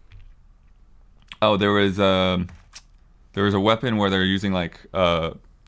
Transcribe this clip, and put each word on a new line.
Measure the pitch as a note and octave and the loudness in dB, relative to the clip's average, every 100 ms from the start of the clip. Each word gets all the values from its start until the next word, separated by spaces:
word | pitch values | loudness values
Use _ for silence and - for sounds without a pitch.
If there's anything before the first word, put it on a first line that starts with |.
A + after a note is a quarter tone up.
| - - - - - - - - - - - - - - | -20 -20 -20 -20 -20 -20 -20 -20 -20 -20 -20 -20 -20 -2
oh, | G#2+ G2+ | 0 2
there | G2+ | 2
was, | G#2 G2+ F#2+ | 2 2 2
um, | G2 F#2+ F#2 F2+ F2 - - - - - _ _ _ | 2 2 0 -2 -6 -12 -20 -20 -20 -20 _ _ _
there | - | -2
was | G2+ | 0
a | G2+ | 2
weapon | G#2 A2+ C3 A2 | 2 0 0 -2
where | G2 | 0
they're | F#2+ | 0
using, | F#2 F#2+ G2+ | 0 -2 -2
like, | F#2 E2+ - - | -4 -4 -10 -10
uh, | F#2+ F2 E2+ E2 - - - | -2 0 0 -4 -8 -18 -20